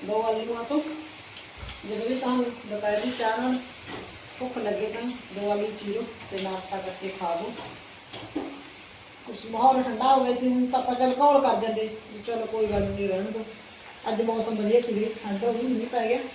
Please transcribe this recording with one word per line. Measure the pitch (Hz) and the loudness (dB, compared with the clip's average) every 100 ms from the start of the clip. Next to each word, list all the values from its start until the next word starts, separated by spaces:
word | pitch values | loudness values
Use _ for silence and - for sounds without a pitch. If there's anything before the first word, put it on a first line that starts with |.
ਦੋ | 196 220 | 0 0
ਆਲੂਆਂ | 226 220 233 233 | 2 0 0 -4
ਤੋਂ। | 240 294 302 - - - - - - - - - 202 | 0 0 0 -6 -10 -12 -12 -12 -12 -12 -12 -10 -6
ਜਦੋਂ | 208 226 | -4 0
ਵੀ | 262 | 0
ਤੁਹਾਨੂੰ | 254 247 | 2 2
ਦੁਪਹਿਰ | 240 - 208 208 208 208 | 2 -2 -6 -2 0 2
ਦੀ | 247 - | 0 0
ਚਾਹ | 226 226 | 0 2
ਨਾਲ | 254 254 - - - - - - - - | 0 0 -4 -12 -10 -10 -10 -12 -14 -8
ਭੁੱਖ | 254 247 | -6 -2
ਲੱਗੇ | 208 208 214 | -2 0 -2
ਤਾਂ | 226 247 | -2 -4
ਦੋ | 247 - 190 202 | -6 -8 -4 0
ਆਲੂ | 208 214 | 0 0
ਚੀਰੋ | 202 208 214 233 - - | -4 -4 -4 -4 -10 -8
ਤੇ | 190 | -4
ਨਾਸ਼ਤਾ | 190 185 - 190 | -4 -4 -4 -6
ਕਰਕੇ | 185 185 190 190 | -6 -6 -8 -4
ਖਾ | 175 170 | -2 -2
ਲਓ। | 220 - - - - - - - - - - - - - - - - - - | -4 -8 -10 -12 -14 -16 -8 -8 -4 -6 -6 -8 -14 -14 -16 -16 -16 -16 -12
ਕੁਛ | 214 220 | -10 -6
ਮਾਹੌਲ | 226 254 262 | 6 6 8
ਠੰਡਾ | 254 220 262 269 | 2 2 6 6
ਹੋ | |
ਗਿਆ | 247 247 | 6 2
ਸੀ, | 254 | 2
ਹੁਣ | 247 247 | 4 4
ਤਾਂ | 254 | 2
ਆਪਾਂ | 254 240 | 2 4
ਚੱਲ | 254 254 | 4 6
ਘੋਲ | 285 277 | 8 8
ਕਰ | - 202 | 6 4
ਜਾਂਦੇ | 226 220 220 - - | 2 0 -2 -4 -12
ਵੀ | 208 233 | -10 -4
ਚਲੋ | 233 220 | -4 -2
ਕੋਈ | 220 214 | 0 2
ਗੱਲ | 208 | 2
ਨਹੀਂ, | 196 196 196 | 2 0 0
ਰਹਿਣ | 185 | 0
ਦਿਓ। | 208 220 220 - - - - - - | 0 -4 -6 -12 -14 -16 -16 -8 -2
ਅੱਜ | 214 | 2
ਮੌਸਮ | 226 226 220 214 | 2 2 0 2
ਵਧੀਆ | 208 240 | 6 6
ਸੀ, | 240 208 220 - | 6 2 0 -2
ਠੰਡ | 208 196 | -4 0
ਹੋ | 233 | 0
ਗਈ, | 226 254 | 2 2
ਮੀਂਹ | 220 233 | 0 0
ਪੈ | 247 226 | 0 2
ਗਿਆ। | 247 262 | 2 0